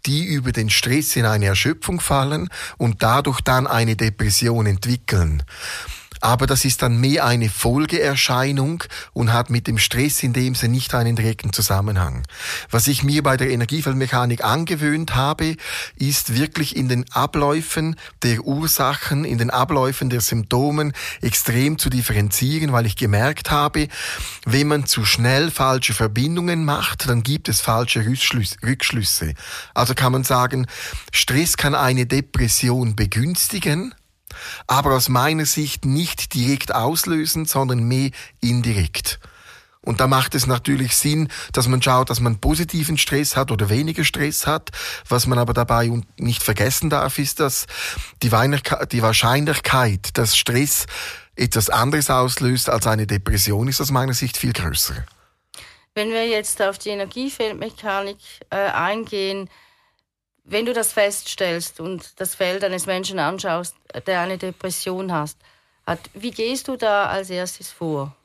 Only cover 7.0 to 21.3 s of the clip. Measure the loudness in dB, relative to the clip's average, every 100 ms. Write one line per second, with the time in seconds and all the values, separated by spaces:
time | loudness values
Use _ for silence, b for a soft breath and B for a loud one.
7 | 4 4 2 2 0 0 2 2 2 2
8 | 2 2 2 2 2 2 0 -2 -8 B
9 | B 0 2 2 2 0 0 0 2 2
10 | 0 2 0 2 0 0 2 0 0 0
11 | 2 2 0 0 -4 -2 0 2 0 0
12 | 0 -2 -8 B B B B 0 2 2
13 | 2 2 2 2 2 0 0 -2 0 0
14 | 0 2 2 0 0 0 0 0 0 0
15 | 0 0 0 0 -2 -2 B B B B
16 | -2 0 0 0 0 -2 -4 -2 0 0
17 | 0 0 0 2 2 0 -2 -2 -2 -4
18 | B B 0 0 0 -2 0 2 0 0
19 | -2 -2 0 0 0 0 2 2 2 0
20 | 0 0 0 0 0 2 2 2 0 B
21 | B B -2